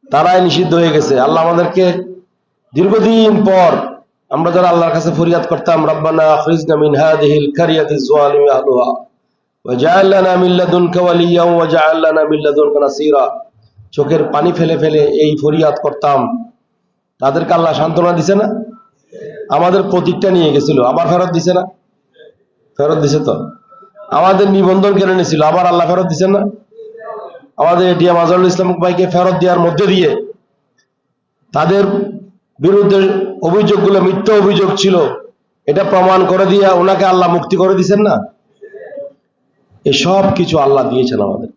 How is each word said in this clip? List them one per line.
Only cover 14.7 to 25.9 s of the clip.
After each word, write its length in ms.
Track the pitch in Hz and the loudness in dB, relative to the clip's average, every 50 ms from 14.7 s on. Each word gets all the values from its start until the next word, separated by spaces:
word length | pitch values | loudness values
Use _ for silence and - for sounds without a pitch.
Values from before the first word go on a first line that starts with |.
| 165 143 | 0 0
ফেলে 200 | 151 156 151 151 | -2 0 2 2
এই 380 | 147 143 139 147 151 151 151 - | 2 2 2 0 0 0 0 0
ফরিয়াদ 320 | 135 151 151 160 160 151 - - | 0 0 0 2 0 0 0 -2
করতাম, 680 | - 147 143 - - 143 139 135 123 117 120 120 113 - _ _ _ _ _ _ _ _ _ _ _ _ _ _ | -6 -6 -6 -2 -2 0 0 0 -2 -4 -6 -8 -10 -14 _ _ _ _ _ _ _ _ _ _ _ _ _ _
তাদেরকে 360 | 127 139 139 170 160 160 170 | -4 -2 -2 -2 -2 0 0
আল্লাহ 180 | 170 165 160 | 0 0 0
সান্ত্বনা 400 | 147 131 151 165 160 175 170 175 | 0 -2 -2 -2 0 0 0 0
দিছে 220 | 175 170 151 170 196 | 0 0 0 0 0
না? 100 | 202 220 214 - - - - - - _ _ _ _ _ _ - - - - - - - - | 0 0 -2 -4 -8 -10 -12 -16 -20 _ _ _ _ _ _ -20 -20 -18 -18 -16 -16 -8 -4
আমাদের 320 | 135 151 170 180 185 196 | -2 0 0 2 0 0
প্রতীকটা 480 | 190 196 185 180 165 165 180 - - 196 | 0 0 -2 -2 -2 -2 -2 -2 0 0
নিয়ে 220 | 185 180 165 151 | 2 2 2 2
গেছিল, 300 | 139 143 127 143 156 131 | 0 0 0 0 0 0
আবার 260 | 120 123 135 165 170 156 | 0 0 0 0 0 0
ফেরত 220 | 175 175 185 175 | 0 0 0 -2
দিছে 220 | 170 165 151 180 180 | -2 -2 -2 0 0
না? 120 | 180 180 - - _ _ _ _ _ _ _ _ _ - - _ _ _ _ _ _ _ _ _ | -2 -2 -4 -12 _ _ _ _ _ _ _ _ _ -20 -20 _ _ _ _ _ _ _ _ _
ফেরত 220 | - 143 151 160 151 | -4 -2 -2 0 0
দিছে 200 | 147 143 143 151 | 0 0 0 -2
তো। 320 | 135 127 107 - - - - - _ _ - - - - _ - - - | -2 -2 -4 -6 -8 -12 -16 -20 _ _ -20 -20 -20 -20 _ -20 -12 -6
আমাদের 400 | - 147 170 190 196 190 202 196 | -2 0 2 2 2 2 2 2
নিবন্ধন 480 | 196 196 190 185 185 190 190 202 202 175 | 2 2 2 2 2 2 0 0 0 0
কেড়ে 140 | 196 185 | 0 0
নিয়েছিল, 300 | 190 185 170 - 160 151 | 0 -2 -2 -2 0 0
আবার 240 | 151 156 175 180 180 | 0 2 2 2 0
আল্লাহ 200 | 180 175 170 165 | 0 0 0 0
ফেরত 200 | 170 | 0